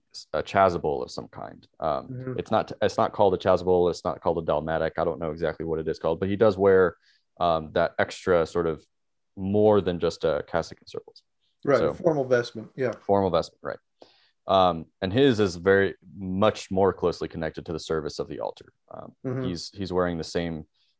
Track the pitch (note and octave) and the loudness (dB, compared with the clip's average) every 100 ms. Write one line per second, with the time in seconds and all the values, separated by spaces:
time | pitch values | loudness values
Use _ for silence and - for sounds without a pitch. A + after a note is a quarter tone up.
0 | _ - - D2+ - G2+ F#2+ F2 D2+ C2 | _ -20 -8 -6 0 4 4 2 -4 -4
1 | - - - - - - _ - D#2 C2+ | -8 -12 -14 -14 -16 -16 _ -6 -4 -4
2 | A2 B2+ C3 B2+ - G#2+ - - G2+ - | -6 -12 -10 -8 -2 -2 -2 -2 0 0
3 | A2+ - G2+ F2+ G2 F2+ F2 F2+ F2 D#2+ | 0 4 2 4 2 2 4 4 2 0
4 | F2 C2 F2+ E2+ D#2+ D2+ D#2+ D#2+ D#2+ E2 | -4 -2 -2 -2 0 -2 0 -2 -2 -2
5 | E2+ C#2+ E2 D#2 D#2+ D2+ D#2+ D#2+ D#2+ D2 | -2 -2 -6 -4 -4 -4 -4 -4 -4 -4
6 | E2 E2 G2 G2 A2 F#2+ G2 F#2+ F2 - | -2 -2 -2 2 2 4 6 6 4 0
7 | _ _ _ - F2 D#2+ D#2 F2+ E2 - | _ _ _ -2 0 0 -2 0 0 0
8 | G2 - F#2+ F2 D#2 F2 E2 D2+ _ _ | -4 -2 2 2 2 0 -2 -4 _ _
9 | _ _ _ G2 F#2+ G#2 G#2+ G#2 F2+ E2+ | _ _ _ -8 -2 4 6 6 2 0
10 | E2 - D#2+ C#2+ - E2 D#2+ - - - | -2 0 -2 -2 -2 -4 -4 -10 -16 -16
11 | - - _ _ _ _ C#3+ B2+ D3+ D#3 | -16 -20 _ _ _ _ 0 2 2 0
12 | E3 D3 B2 B2 - A2+ - - B2 - | -2 0 0 0 0 -10 -12 -6 -6 -4
13 | - G2+ F#2+ E2 - _ C#2 - _ _ | 0 2 2 0 -2 _ -10 -10 _ _
14 | - _ _ _ - F#2+ F2+ E2 D#2 - | -20 _ _ _ 0 4 4 0 -8 -8
15 | F#2+ A#2 C#3 G#2+ G2 F2 F#2+ G2 F#2+ - | -2 4 4 4 0 2 4 4 2 -2
16 | - F#2 F#2+ F#2 G#2+ - - F#2+ F#2+ - | -16 -12 -6 2 2 2 -4 0 2 2
17 | F2 - E2 E2 D#2+ D#2 F2+ D#2 - D#2+ | -2 -2 -6 -6 -8 -8 -8 -8 -4 -4
18 | D2 - C#2+ B1 G#1 - - _ - - | -4 -8 -8 -8 -10 -12 -20 _ -20 -18
19 | - - C3 C3 B2+ E2 - G#2 F#2 F2+ | -18 -12 -8 -6 -6 -8 -10 -10 -4 0
20 | F2+ E2 - F2 E2+ D#2 - _ _ | 0 -2 -4 -4 -4 -8 -12 _ _